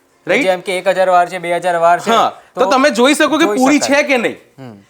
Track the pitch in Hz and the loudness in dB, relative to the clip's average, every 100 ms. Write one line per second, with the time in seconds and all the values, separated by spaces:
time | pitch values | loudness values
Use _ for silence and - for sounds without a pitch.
0 | _ _ - 208 285 185 196 185 180 185 | _ _ -4 -2 0 -4 -4 -4 -2 0
1 | 185 180 175 180 170 175 180 170 170 175 | 2 2 2 -4 -4 -4 -2 0 2 2
2 | 190 226 151 - - - 285 262 294 220 | 0 0 0 -4 -10 -2 0 2 2 2
3 | 254 302 302 294 302 208 254 294 - 277 | 2 2 0 0 0 0 2 0 0 0
4 | 285 262 180 - _ - 131 101 98 | 0 -2 -2 -8 _ -20 -20 -20 _